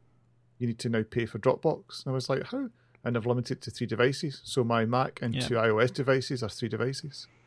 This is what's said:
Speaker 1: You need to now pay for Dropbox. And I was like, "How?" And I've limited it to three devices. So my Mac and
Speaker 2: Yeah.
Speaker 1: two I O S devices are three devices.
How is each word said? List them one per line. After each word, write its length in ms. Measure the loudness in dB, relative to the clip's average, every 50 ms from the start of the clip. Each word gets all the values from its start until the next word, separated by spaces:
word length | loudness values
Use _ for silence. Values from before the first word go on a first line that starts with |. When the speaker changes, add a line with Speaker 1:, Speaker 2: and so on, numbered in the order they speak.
| _ _ _ _ _ _ _ _ _ _ _
Speaker 1:
You 100 | -4 -2
need 120 | -2 -2 -2
to 80 | -2
now 160 | 0 0 0 0
pay 220 | 0 -2 -2 -2
for 120 | -2 -4
Dropbox. 680 | 2 2 2 2 4 2 0 0 -2 -6 -16 -14 -10 -6
And 80 | -4 -4
I 20 |
was 140 | -2 0 0
like, 140 | -2 -2 -2
"How?" 240 | -4 -6 -6 -6 -6 -10 _ _ _ _ _ -4
And 140 | -2 -2
I've 80 | 0 0
limited 320 | 0 0 0 0 -4 -6
it 40 | -8 -8
to 80 | -12
three 160 | -6 -6 -4
devices. 520 | -2 2 2 2 2 2 0 -4 -6 -8 -8 -10
So 180 | -4 0 0 2
my 220 | 4 4 2 2
Mac 340 | 4 2 2 2 0 -2 -4
and 140 | -4 -2 0
Speaker 2:
Yeah. 60 | 0
Speaker 1:
two 160 | 0 2 2
I 120 | 4 4 4
O 100 | 6 6
S 120 | 4 4
devices 500 | 2 0 2 2 2 2 2 -2 -4 -4
are 60 | -4
three 220 | -6 -6 -4 -4 -2
devices. 580 | -2 0 -2 -2 -2 -6 -10 -12 -14 -14 -18 -20 _ _ _